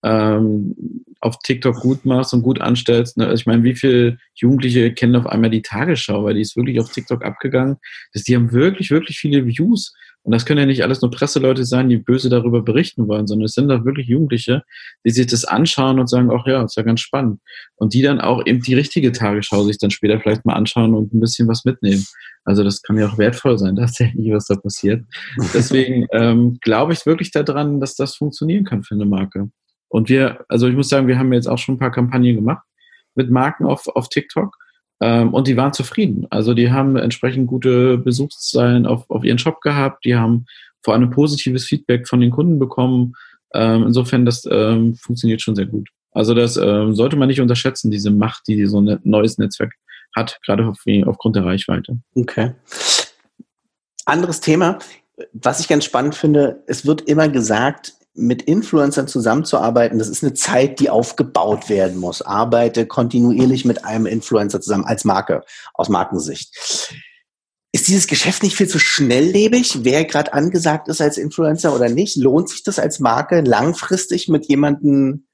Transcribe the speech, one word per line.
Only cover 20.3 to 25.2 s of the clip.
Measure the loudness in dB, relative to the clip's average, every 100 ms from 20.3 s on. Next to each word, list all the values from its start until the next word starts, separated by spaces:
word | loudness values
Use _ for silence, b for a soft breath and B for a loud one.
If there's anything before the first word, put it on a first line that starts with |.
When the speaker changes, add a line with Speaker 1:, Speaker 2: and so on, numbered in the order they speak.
| 0
Speaker 1:
mal | -2
anschauen | -2 -2 0 2
und | 2 0
ein | 0
bisschen | 0 0 0
was | 0
mitnehmen. | -2 -2 0 0 -2 B B B
Also | -2 2
das | 2 -2
kann | -2 0
ja | 0
auch | 2
wertvoll | 0 2 0 2
sein, | 0 0
<laughs> |
tatsächlich, | -2 0 0 0 -2
was | -2 -2
da | -4
passiert. | -4 -4 -2 -2 -6 B